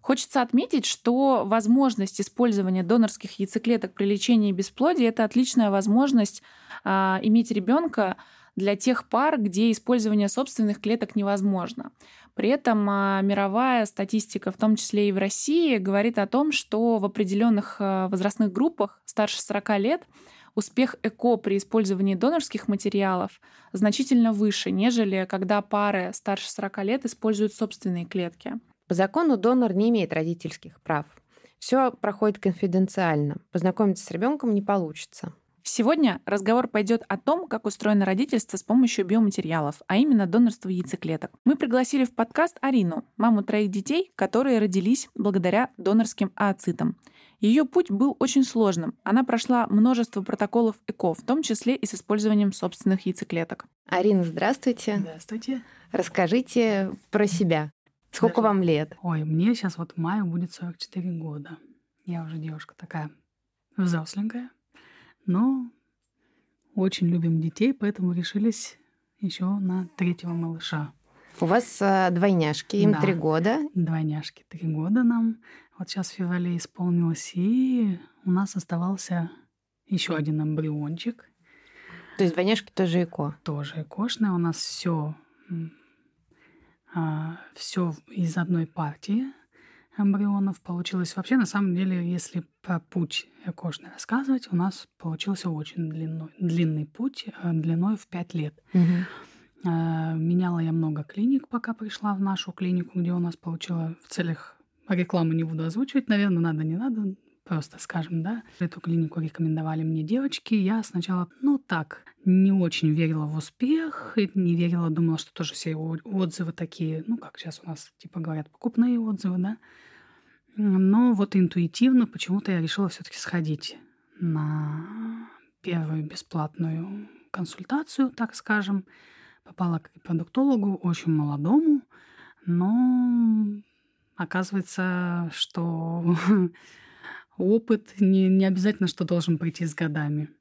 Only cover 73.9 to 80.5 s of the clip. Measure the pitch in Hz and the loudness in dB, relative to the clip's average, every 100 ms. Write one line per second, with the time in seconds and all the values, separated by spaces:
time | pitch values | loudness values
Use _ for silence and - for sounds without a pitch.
73.9 | 160 156 151 151 _ _ 165 165 156 165 | 0 -2 -4 -8 _ _ -8 -6 -4 0
74.9 | 220 240 233 226 226 - - _ _ 185 | 2 4 2 0 -2 -12 -20 _ _ -10
75.9 | - 185 - 180 180 175 175 - - 180 | -6 -6 -4 -2 0 -2 -4 -6 -4 0
76.9 | 175 170 165 - 180 185 247 262 254 214 | 2 2 0 -6 -2 2 2 2 2 0
77.9 | 175 - _ 190 180 196 196 - 170 175 | -2 -8 _ -2 0 0 -4 -4 -4 -2
78.9 | 190 - 175 165 - _ _ _ _ _ | -4 -4 -4 -4 -8 _ _ _ _ _
79.9 | 190 - 160 151 151 151 | -4 -2 -2 -2 -2 -2